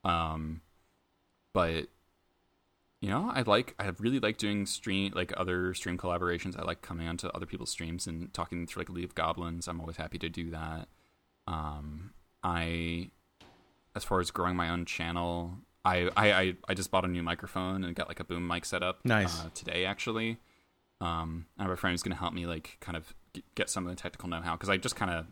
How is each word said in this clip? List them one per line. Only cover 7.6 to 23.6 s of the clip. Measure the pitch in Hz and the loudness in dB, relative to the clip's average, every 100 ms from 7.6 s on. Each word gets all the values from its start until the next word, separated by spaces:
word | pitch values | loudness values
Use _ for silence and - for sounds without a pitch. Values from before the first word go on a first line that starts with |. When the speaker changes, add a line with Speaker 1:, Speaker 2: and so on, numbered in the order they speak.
| 90 | -6
Speaker 1:
streams | - 82 87 - | -4 -4 -4 -4
and | 82 90 | -6 -6
talking | - 87 87 85 | -6 -4 -4 -6
through, | - | -6
like, | 90 | -6
League | 87 90 | -6 -4
of | - | 0
Goblins. | 80 85 85 85 85 | 0 0 -4 -4 -6
I'm | 85 | -6
always | 80 82 | -6 -6
happy | 80 87 | -6 -4
to | 87 | -6
do | 82 82 | -4 -6
that. | 80 80 78 - _ _ _ _ _ - | -6 -6 -8 -10 _ _ _ _ _ -6
Um, | 80 76 76 76 76 92 - _ _ | -4 -4 -6 -8 -8 -12 -16 _ _
I, | 92 85 82 85 85 85 92 _ _ _ - - _ _ _ 104 | -2 0 0 0 0 -2 -4 _ _ _ -20 -20 _ _ _ -8
as | |
far | - 95 | 2 2
as | 87 | 4
growing | - 90 90 | 2 2 4
my | 85 | 2
own | 87 85 | 2 0
channel, | - 82 85 87 87 85 95 - _ | -2 -2 0 0 0 -4 -8 -14 _
I, | 92 90 90 98 | 4 6 6 6
I, | 104 | 8
I, | 92 95 90 - | 8 6 0 -2
I | |
just | 95 92 | -2 2
bought | 95 90 | 2 4
a | |
new | 87 | 0
microphone | 85 85 87 92 92 95 | 0 -2 -2 -2 -2 0
and | 90 87 | -2 -2
got, | - | -4
like, | - | -4
a | |
boom | - 85 87 | -4 -2 0
mic | 85 - | -2 0
set | 90 | 0
up, | 92 - 120 | 0 0 4
Speaker 2:
Nice. | 110 92 85 | 4 4 0
Speaker 1:
uh, | 80 | -6
today, | - - 82 92 | -8 -4 0 0
actually. | 101 - 110 113 117 _ _ _ _ _ _ | 0 -2 0 -2 -4 _ _ _ _ _ _
Um, | 87 82 82 82 82 - | -2 -2 -2 -6 -10 -4
I | |
have | 98 | -2
a | 90 | 0
friend | 95 | 2
who's | 87 | 0
gonna | - 85 | -2 -2
help | 87 | -2
me, | 87 85 | -2 -4
like, | 80 - - | -4 -6 -14
kind | - 82 | -8 -8
of | - - - | -8 -18 -16
g-, | 90 - | -16 -10
get | - | -4